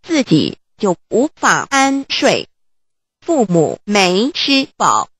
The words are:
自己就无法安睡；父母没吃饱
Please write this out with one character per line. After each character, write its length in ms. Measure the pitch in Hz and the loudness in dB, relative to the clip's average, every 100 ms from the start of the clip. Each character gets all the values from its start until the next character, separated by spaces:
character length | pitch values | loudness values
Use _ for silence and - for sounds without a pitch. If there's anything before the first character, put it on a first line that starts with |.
自 220 | - 320 | -2 -2
己 340 | 247 156 82 - _ _ | 2 0 0 -8 _ _
就 180 | 202 170 _ | -4 -4 _
无 200 | 214 294 _ | -2 -2 _
法 320 | 285 160 - | 0 0 0
安 360 | 269 269 277 269 | 0 0 -2 -6
睡； 360 | - 277 131 - _ _ _ _ _ _ _ | -2 0 0 -6 _ _ _ _ _ _ _
父 240 | - 320 202 | -2 0 2
母 340 | 170 143 - | 0 0 -4
没 480 | - 208 185 185 254 | -2 0 2 0 -2
吃 360 | - - 269 269 _ | -4 0 0 -2 _
饱 320 | 170 208 - _ | 0 0 -4 _